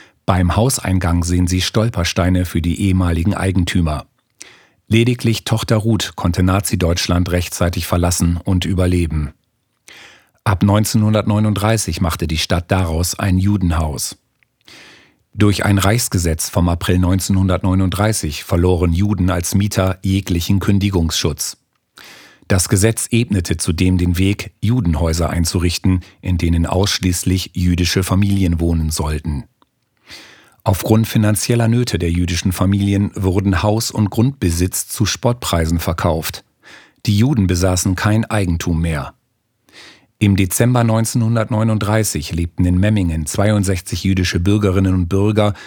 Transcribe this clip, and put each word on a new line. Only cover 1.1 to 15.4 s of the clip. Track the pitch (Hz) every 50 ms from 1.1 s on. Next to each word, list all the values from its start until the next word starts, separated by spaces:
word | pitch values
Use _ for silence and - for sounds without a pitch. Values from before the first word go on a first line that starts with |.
| 85 87 85
sehen | 87 90 90 90
Sie | 87 92 92
Stolpersteine | 90 - - 113 107 123 123 87 85 - - - 87 87 90 90 90
für | - - 85
die | 80 87 82 -
ehemaligen | 98 95 92 92 90 85 85 82 85 104 98
Eigentümer. | - 87 95 92 95 90 - - 92 85 78 76 69 - - _ _ _ _ _ _ - - - - _ _ _ _ _ _
Lediglich | 107 113 113 120 123 120 - 120 110 - -
Tochter | - 117 110 - - 117
Ruth | 107 101 113 110 95 - - -
konnte | - - 90 85 - 90
Nazi-Deutschland | 92 92 98 98 - - 92 87 85 85 87 - - 90 87 90 90
rechtzeitig | 87 87 90 - - - 92 85 85 92 82
verlassen | - - 87 87 87 85 - 92 85 85 85
und | - - 95 90 -
überleben. | 78 82 90 90 90 90 87 85 78 78 78 76 69 - _ _ _ _ _ _ _ _ _ _ - - - - - - - _ _ _ _ _
Ab | - 98 87 -
neunzehnhundertneununddreißig | 101 101 104 107 - - 113 107 107 107 107 98 104 104 104 107 107 104 90 101 107 113 110 - - 78 -
machte | 90 82 82 - 85
die | 78 80 80
Stadt | - - 87 85 85 -
daraus | 98 95 92 85 80 80 87 - - -
ein | 104 101 92 95
Judenhaus. | 92 101 104 98 92 87 80 82 80 78 71 65 - - - - _ _ _ _ _ _ _ _ _ - - - - - - - _ _ _ _ _ _ -
Durch | 98